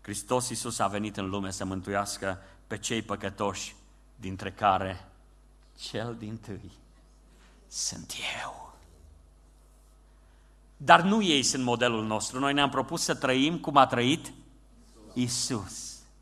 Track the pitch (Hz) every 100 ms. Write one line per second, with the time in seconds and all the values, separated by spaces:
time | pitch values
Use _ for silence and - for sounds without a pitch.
0 | - 101 - 127 123 113 123 113 101 104
1 | 107 101 95 101 95 95 95 95 92 98
2 | 101 - 98 92 - - - 107 - 113
3 | 107 101 98 98 101 95 - - - -
4 | - - 95 95 98 95 104 92 95 92
5 | - - - - - - - - - 110
6 | 117 113 107 110 113 95 90 - - -
7 | - - - - - - - - - -
8 | - - - - - - - - - -
9 | - - - - - - - - - -
10 | - - - - - - - - 143 170
11 | 175 220 196 147 123 139 127 117 123 113
12 | 107 107 - 127 139 143 143 135 123 165
13 | - 156 139 131 139 170 - 143 131 135
14 | 120 160 - - - - - - - -
15 | - - 123 123 - 123 95 - - -
16 | - -